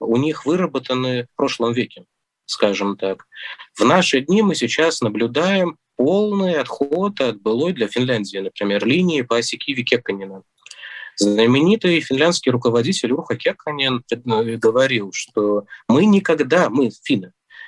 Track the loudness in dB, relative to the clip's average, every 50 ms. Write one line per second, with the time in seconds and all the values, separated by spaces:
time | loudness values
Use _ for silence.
0 | -4 0 0 2 2 0 -2 -4 -2 -2 0 0 0 -2 -4 -4 -4 -4 -4 -2
1 | -2 -2 -2 -4 -6 -6 _ -2 -2 -2 -2 -2 -2 -2 0 -2 -4 -6 -8 -18
2 | -20 _ _ _ _ _ _ _ _ -12 -4 0 0 0 2 0 -2 -4 -4 -2
3 | -4 -4 -4 -6 -10 _ -20 -18 -16 -16 -16 -18 -20 _ -4 0 2 4 4 4
4 | 4 2 2 0 0 2 2 2 2 2 0 0 -2 -2 0 2 0 0 0 0
5 | -2 -2 -2 -2 -2 -2 0 0 0 2 2 2 0 -2 -4 _ _ _ _ 0
6 | 0 2 2 2 2 0 0 0 0 0 0 0 -2 -4 -4 -4 -2 -2 -2 -2
7 | -2 -2 -2 -2 -2 -2 -2 -4 -2 -2 0 0 0 -2 -2 -2 -4 -2 -2 -2
8 | 0 0 0 -2 -4 -6 -6 -8 -8 -8 -6 -4 -2 0 0 0 2 2 2 2
9 | 2 2 0 0 -2 0 0 -2 -2 -2 -6 -8 -6 -6 -6 -4 -2 0 0 -2
10 | -2 -4 -8 -8 -8 -12 -14 -16 -20 _ _ _ -20 -20 -20 -20 -18 -18 -16 -16
11 | -18 -12 -4 0 0 2 4 4 4 4 4 4 4 4 4 2 2 2 0 0
12 | 0 -2 0 2 2 2 2 0 0 0 0 2 2 2 2 2 0 0 -2 -2
13 | -2 -2 -2 -2 -4 -6 -6 -4 -2 -4 -4 _ -6 -8 -4 -2 -2 -2 -2 -4
14 | -4 -6 -8 -6 -4 -2 -2 -2 0 -2 -2 0 0 2 4 4 2 2 2 -2
15 | -4 -6 -10 -12 -10 -6 -4 -2 0 0 0 -2 -4 -6 -14 -8 _ 2 4 4
16 | 6 6 4 4 4 2 0 0 2 2 2 2 2 2 2 0 0 0 -2 -6
17 | -4 -2 -2 -2 -2 -6 _ _ _ _ -20 -20 -16